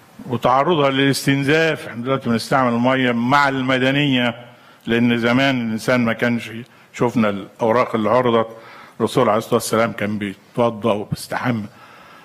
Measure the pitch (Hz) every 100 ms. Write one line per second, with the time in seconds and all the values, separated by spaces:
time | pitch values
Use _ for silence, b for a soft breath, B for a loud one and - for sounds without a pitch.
0 | B - - 120 123 135 151 160 139 135
1 | 139 131 139 139 139 156 160 147 104 110
2 | 127 135 123 113 - 139 123 117 127 131
3 | 127 117 120 143 139 135 131 131 131 139
4 | 147 127 120 117 B B B B 117 117
5 | 120 120 117 123 139 127 113 110 - 127
6 | 113 113 120 117 110 113 - b b -
7 | 120 117 107 98 - - 113 117 120 113
8 | 104 123 123 113 110 B B B B -
9 | 113 - 123 107 - 117 - 110 113 -
10 | 104 107 101 95 - - 120 110 113 104
11 | 101 - - - 127 113 101 B B B
12 | B B